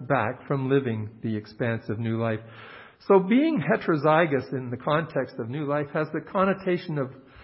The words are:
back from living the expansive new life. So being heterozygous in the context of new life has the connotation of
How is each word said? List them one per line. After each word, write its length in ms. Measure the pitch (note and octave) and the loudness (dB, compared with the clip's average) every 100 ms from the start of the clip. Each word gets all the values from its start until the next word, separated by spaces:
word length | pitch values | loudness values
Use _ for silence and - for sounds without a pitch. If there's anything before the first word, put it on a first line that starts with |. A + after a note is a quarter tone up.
| B2 | 0
back 380 | C#3 G#2+ C3 - | 0 0 -4 -4
from 240 | C#3 C3 | -4 2
living 400 | C#3 B2 A2 G#2+ - | 2 2 -4 -6 -8
the 140 | A#2 G#2+ | -6 -6
expansive 640 | G#2 - B2 A2+ - G#2+ | -8 -6 -4 -4 -6 -6
new 220 | A2+ A2+ | -2 -2
life. 200 | A2+ A2 - - - - - _ - | -2 -4 -8 -20 -20 -20 -20 _ 4
So 100 | G3 | 4
being 420 | F#3 A#3+ D#4+ D4 | 6 4 4 0
heterozygous 920 | D3 G#3+ - D#3+ D3+ D#3 E3+ C3+ B2 | 0 -2 2 2 4 4 4 2 -2
in 180 | C3+ B2+ | -6 -6
the 60 | B2 | -6
context 600 | - D3+ D#3+ D3 B2+ - | -2 -2 0 -4 -4 -6
of 100 | A2+ | -8
new 180 | C#3 C#3+ | -6 -2
life 220 | D3 D3 | -2 -2
has 140 | - D3+ | -4 -4
the 80 | D#3+ | -6
connotation 800 | D#3 G3+ F#3+ F#3+ F#3 F3+ - D3 | -4 0 0 0 -2 -2 -2 -4
of 120 | B2+ B2 - - | -6 -8 -20 -20